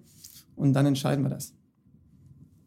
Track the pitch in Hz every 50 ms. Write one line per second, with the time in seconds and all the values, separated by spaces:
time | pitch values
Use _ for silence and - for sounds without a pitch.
0 | - _ - - - - - - - _ - - 151 139 131 131 143 143 135 135
1 | - - 143 143 135 135 - - - - - _ _ _ _ _ _ _ - _
2 | _ _ _ - - - - - - - _ _ _